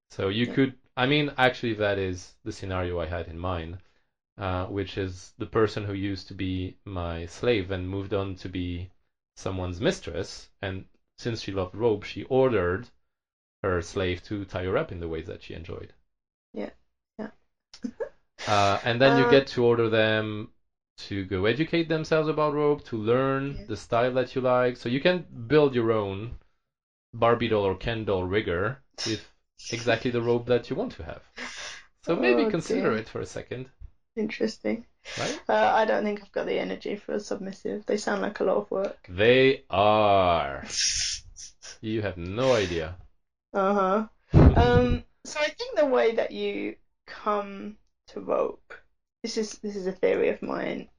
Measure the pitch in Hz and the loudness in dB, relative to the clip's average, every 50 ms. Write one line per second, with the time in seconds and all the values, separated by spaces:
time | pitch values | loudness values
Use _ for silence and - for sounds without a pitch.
0 | _ _ - - 98 95 101 113 123 120 - 139 135 131 - - _ _ - 127 | _ _ -8 -4 -2 -2 0 0 -2 0 2 2 0 0 0 -6 _ _ -4 -2
1 | 127 135 147 151 147 143 - - 131 127 - - - 120 107 104 104 101 101 98 | 0 2 2 2 0 0 0 2 2 2 2 0 -4 -4 -2 0 0 0 0 0
2 | 95 92 92 90 - - _ _ - 110 - - 101 95 92 92 90 87 87 87 | -2 -2 -4 -6 -10 -16 _ _ -12 -12 -12 -10 -8 -6 -4 -4 -2 -2 -4 -4
3 | 82 82 85 85 82 82 80 82 90 92 90 85 80 82 90 95 - _ _ _ | -4 -4 -6 -6 -8 -8 -8 -6 -4 -4 -4 -4 -6 -8 -10 -14 -16 _ _ _
4 | _ _ _ _ _ _ _ - 101 92 90 90 92 95 98 101 98 95 - 101 | _ _ _ _ _ _ _ -8 -4 -4 -2 -2 -4 -4 -4 -4 -4 -4 -4 -6
5 | 95 92 90 92 - - _ - 87 - - 117 110 101 - 113 101 101 98 98 | -6 -6 -6 -10 -16 -16 _ -12 -8 -2 2 2 2 2 2 -2 -6 -4 -4 -4
6 | 98 101 98 92 - - 101 95 95 92 92 92 92 92 - _ - 104 98 90 | -4 -4 -4 -6 -8 -12 -10 -6 -4 -4 -4 -4 -4 -6 -10 _ -14 -10 -8 -6
7 | 87 85 82 82 85 85 - - 110 120 120 104 92 90 98 92 90 92 98 98 | -6 -6 -6 -8 -8 -10 -8 -2 0 2 2 2 0 -2 -4 -4 -4 -4 -6 -6
8 | 95 95 107 98 98 98 92 - - 95 92 92 90 90 87 87 90 - _ _ | -4 -2 -2 -2 -2 -4 -6 -10 -10 -8 -6 -6 -6 -6 -6 -8 -10 -12 _ _
9 | _ _ _ _ _ _ _ - - 104 95 92 90 90 90 85 117 175 190 - | _ _ _ _ _ _ _ -10 -8 -6 -6 -4 -6 -6 -4 -2 -2 -2 -2 -2
10 | - - 78 85 - - - - - - _ _ 101 95 95 95 95 - _ _ | -6 -8 -8 -6 -8 -8 -10 -18 -20 -20 _ _ -8 -8 -8 -8 -12 -16 _ _
11 | _ _ _ - - 123 113 107 - 101 95 95 92 90 - 101 117 117 104 95 | _ _ _ -10 -6 -6 -6 -6 -6 -6 -4 -4 -4 -4 -4 0 0 0 0 0
12 | - - - 104 - - 131 131 131 131 117 98 87 87 92 107 120 - _ _ | -4 -10 -12 -10 -6 0 2 2 4 4 2 2 2 0 0 -2 -4 -10 _ _
13 | _ _ _ _ _ _ _ _ _ _ _ _ - 98 90 87 85 - - 101 | _ _ _ _ _ _ _ _ _ _ _ _ -2 0 0 0 -2 -4 -4 -2
14 | 95 90 87 87 - - 107 101 98 - - 92 90 92 101 139 160 - - 87 | -2 -2 -2 -4 -6 -8 -8 -8 -8 -6 -6 -6 -4 -2 -2 -2 -2 -4 -8 -8
15 | 87 82 80 80 80 98 95 - - - 98 87 82 - - - - - - _ | -8 -6 -6 -6 -8 -10 -12 -14 -14 -14 -14 -12 -12 -12 -12 -12 -12 -16 -20 _
16 | _ _ _ _ _ _ _ _ _ _ - 214 - - - _ _ _ _ _ | _ _ _ _ _ _ _ _ _ _ -12 -10 -10 -10 -12 _ _ _ _ _
17 | _ _ _ - 214 220 - _ _ _ _ _ _ _ - - - 240 - - | _ _ _ -14 -14 -14 -14 _ _ _ _ _ _ _ -16 -12 -12 -12 -10 -10
18 | - - - _ _ _ _ - - - 104 101 101 98 98 - - 120 117 117 | -10 -12 -12 _ _ _ _ -8 -2 0 2 4 4 4 2 2 0 0 2 4
19 | 131 139 139 135 127 120 131 135 135 - - 127 120 117 117 117 117 110 113 110 | 4 6 6 6 6 6 6 6 6 4 2 4 4 4 6 4 2 2 4 4
20 | 110 110 110 110 107 107 107 104 113 - _ _ _ _ _ _ _ _ _ - | 4 4 4 2 0 -2 -4 -8 -8 -12 _ _ _ _ _ _ _ _ _ -16
21 | - - 101 98 92 92 101 92 95 113 120 135 160 - - 170 165 160 165 156 | -12 -8 -6 -6 -4 -2 -2 0 2 2 2 2 0 0 0 0 0 0 0 -2
22 | 156 - 165 160 151 156 151 151 151 151 143 147 147 147 147 143 - - 120 110 | 0 2 2 2 2 2 0 2 0 2 2 2 2 2 2 0 -2 -6 -6 -2
23 | 104 110 120 131 135 135 135 135 139 143 143 - 104 - 104 - - - 120 117 | 2 2 4 4 4 2 0 0 -2 -4 -6 -8 -10 -10 -10 -10 -6 -2 0 2
24 | 123 127 123 131 123 127 - 131 123 127 127 127 127 123 123 - - 147 120 139 | 2 2 2 0 -2 -2 -2 -2 2 2 4 4 4 2 0 -2 -4 -2 0 2
25 | 135 180 180 180 156 - 131 127 117 113 143 151 151 139 123 120 113 113 113 110 | 4 2 2 2 -2 -10 -14 -12 -2 4 6 6 6 6 4 2 2 2 2 2
26 | 101 98 95 98 110 120 - - - _ _ _ _ _ _ _ _ _ _ _ | 0 -2 -4 -6 -8 -10 -12 -14 -16 _ _ _ _ _ _ _ _ _ _ _
27 | _ _ - 113 113 117 120 113 120 110 110 104 98 95 95 95 - 120 117 110 | _ _ -2 2 4 4 4 4 4 2 2 4 4 2 0 0 -2 -4 -4 -2
28 | 107 101 98 92 90 90 95 110 104 98 85 87 98 117 139 - _ _ _ - | 0 0 0 0 0 0 0 0 0 0 0 0 0 -2 -4 -8 _ _ _ -8
29 | - 117 107 - - - _ _ _ _ _ - - - 135 117 117 120 113 110 | -4 -4 -4 -4 -6 -12 _ _ _ _ _ -20 -12 -8 -8 -4 0 0 0 2
30 | - 127 120 120 117 120 120 120 117 123 123 117 - - 131 160 247 - - - | 0 0 0 0 2 2 2 2 2 2 0 0 0 -2 -6 -4 -6 -6 -8 -10
31 | - 82 - - - _ _ - - - - - - - - - - _ _ _ | -12 -12 -14 -14 -16 _ _ -14 -14 -14 -12 -12 -14 -14 -14 -16 -20 _ _ _
32 | - - 170 202 - 247 240 240 - 214 208 165 160 - - - - 143 113 110 | -4 -2 0 2 4 4 4 4 4 2 2 0 -2 -2 0 0 2 2 0 0
33 | 110 - - 117 110 - - 113 - - 120 123 131 - _ - - - - _ | -2 -6 -8 -8 -8 -8 -10 -10 -10 -10 -10 -10 -12 -14 _ -20 -20 -20 -20 _
34 | _ _ - 226 214 220 - - 226 220 - - - 214 220 233 - _ _ _ | _ _ -6 -6 -6 -4 -2 -2 -2 -2 -2 -4 -4 -4 -4 -4 -8 _ _ _
35 | - - - - - - 285 330 - - 214 214 220 - - 220 220 220 - - | -18 -12 -8 -6 -4 -4 -6 -6 -4 0 2 2 4 4 4 2 2 2 0 0
36 | 208 208 208 208 - - - - - - - - 185 185 190 196 - - 202 208 | 0 -2 -4 -6 -8 -8 -6 -6 -4 -2 -2 -4 -4 -4 -6 -8 -8 -8 -8 -8
37 | - - - 208 208 - 202 - 190 196 196 - - - 202 208 214 - 214 208 | -8 -6 -6 -6 -6 -6 -8 -8 -8 -10 -12 -10 -8 -8 -8 -6 -4 -2 -4 -2
38 | - 220 208 196 190 214 214 - 196 190 - 214 202 - - 190 196 - - - | -2 -2 -4 -2 -4 -4 -4 -2 0 0 0 0 -2 -2 -4 -4 -4 -4 -6 -10
39 | - - 90 90 107 120 127 131 131 135 135 - - - - 95 101 107 107 110 | -16 -8 -2 2 4 6 6 8 6 6 4 2 -2 -2 2 4 6 6 6 6
40 | 107 104 101 98 92 87 85 80 71 69 69 71 - - - - - - - - | 6 6 6 6 6 6 4 2 2 -2 -4 -8 -10 -8 -4 -2 -2 -2 -2 -2
41 | - - - - - - - - - - - _ - - - - 113 110 110 110 | -4 -6 -6 -8 -12 -16 -20 -20 -20 -20 -20 _ -20 -20 -16 -10 -6 -4 -2 -2
42 | 104 95 87 85 85 90 98 117 131 135 123 110 98 87 87 80 80 80 87 - | -2 -4 -4 -6 -6 -6 -4 0 2 2 4 4 2 0 -2 -2 -4 -6 -8 -14
43 | - - _ _ _ _ _ _ _ _ - 196 190 190 202 202 190 185 196 220 | -18 -20 _ _ _ _ _ _ _ _ -4 0 0 2 2 2 2 2 2 0
44 | 220 - _ _ _ _ - - - - - 240 240 240 247 247 247 247 247 247 | -2 -4 _ _ _ _ 8 10 10 10 10 8 8 6 6 6 6 4 2 -2
45 | - - _ _ - - - 302 302 302 302 - 480 523 480 339 294 269 254 240 | -4 -8 _ _ -14 -8 -4 -2 -2 -2 -2 -6 -10 -4 0 2 2 4 4 4
46 | 233 226 233 - - - - 202 208 202 202 101 101 104 - - _ _ _ _ | 2 2 2 0 -2 -2 -4 -4 -4 -4 -4 -4 -6 -6 -8 -10 _ _ _ _
47 | _ - - - - 214 208 202 202 202 196 196 208 208 214 - _ _ _ _ | _ -20 -16 -8 -4 -2 -2 -2 -2 -6 -10 -12 -12 -12 -14 -16 _ _ _ _
48 | _ - - - 92 - - - 73 - - - _ - - - _ _ _ _ | _ -16 -14 -10 -4 -2 0 0 0 -2 -4 -10 _ -20 -20 -20 _ _ _ _
49 | _ _ _ _ - 226 - 226 220 220 - - - 208 202 196 180 185 185 - | _ _ _ _ -10 -6 -4 -4 -4 -6 -6 -10 -10 -8 -8 -6 -6 -6 -4 0
50 | 190 190 - - - - - - - - 67 - - - - - - - _ | 0 0 2 2 2 0 0 -2 -4 -6 -6 -4 -4 -6 -6 -8 -10 -14 _